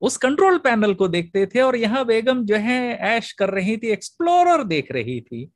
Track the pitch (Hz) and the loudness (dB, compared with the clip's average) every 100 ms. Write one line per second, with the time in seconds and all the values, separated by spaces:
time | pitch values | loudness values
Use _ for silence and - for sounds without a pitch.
0 | 226 - 254 302 381 359 269 226 208 196 | -4 0 0 4 4 4 2 2 2 2
1 | 190 170 170 196 196 240 262 247 226 247 | 0 0 -2 -2 -2 2 0 2 0 -2
2 | 247 226 226 254 214 214 214 247 247 233 | 0 0 2 -2 0 0 0 -2 -2 -4
3 | 190 233 - - 190 190 190 220 226 202 | -2 -2 -4 -4 -2 0 -2 -2 -2 -4
4 | - _ 339 349 349 330 226 160 - 131 | -6 _ 2 4 4 2 0 -4 -2 -6
5 | 113 123 117 117 131 | -6 -8 -10 -14 -14